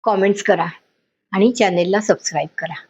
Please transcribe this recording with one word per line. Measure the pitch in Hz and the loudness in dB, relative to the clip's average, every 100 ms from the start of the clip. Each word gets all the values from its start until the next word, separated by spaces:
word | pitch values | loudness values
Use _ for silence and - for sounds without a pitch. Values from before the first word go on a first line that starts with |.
कमेंट्स | - 202 196 202 | 0 2 2 0
करा | - 180 170 - _ _ _ _ _ | 2 0 0 -8 _ _ _ _ _
आणि | 190 220 | 2 2
चॅनेलला | 240 208 180 175 202 | 2 0 2 0 0
सबस्क्राईब | 214 180 - 156 151 - | 0 -2 0 -6 -6 -8
करा. | 165 170 | -12 -12